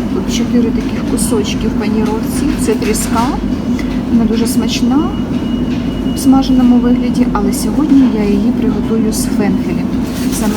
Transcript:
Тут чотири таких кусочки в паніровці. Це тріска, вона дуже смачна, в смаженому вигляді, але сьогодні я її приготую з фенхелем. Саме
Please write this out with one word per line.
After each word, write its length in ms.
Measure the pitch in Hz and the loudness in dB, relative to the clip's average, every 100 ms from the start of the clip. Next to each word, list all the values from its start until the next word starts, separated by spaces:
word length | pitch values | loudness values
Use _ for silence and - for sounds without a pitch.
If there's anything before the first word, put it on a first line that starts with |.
| - | -4
Тут 240 | - - - | -4 -2 -2
чотири 320 | 233 - 226 | 0 0 0
таких 300 | - - - - | -2 -4 -4 -4
кусочки 560 | 269 240 226 202 - 220 | -2 -2 -2 -2 -2 -2
в 120 | 240 | -2
паніровці. 640 | 214 214 220 - - - 294 - | -2 0 -2 -2 -4 -2 -2 -2
Це 140 | - 220 | 0 0
тріска, 520 | 226 214 - 226 254 - 254 - - 247 - - - | 0 -2 -2 -2 -2 -2 -2 -4 -2 -2 -2 -4 0
вона 140 | 233 214 | 2 2
дуже 220 | 226 233 | 0 0
смачна, 600 | 240 226 - 240 269 349 - - - - - - - - - - - | 0 0 0 0 0 0 -2 -4 -4 -2 -2 -2 -2 -2 -2 -2 0
в 40 | |
смаженому 560 | 269 262 262 254 247 247 | 4 4 4 4 6 4
вигляді, 520 | 240 247 247 240 247 | 4 2 2 0 2
але 200 | 208 202 | 2 0
сьогодні 500 | - 220 208 302 277 254 214 | 0 -2 0 4 4 4 2
я 80 | |
її 280 | 208 202 226 247 | 2 2 2 0
приготую 540 | 220 208 - 226 214 | 0 0 0 0 0
з 120 | 220 - | 0 -2
фенхелем. 640 | 214 202 190 175 175 - - - - - - | 0 2 0 0 -2 -2 -2 -2 -2 -2 0
Саме 140 | 220 | 0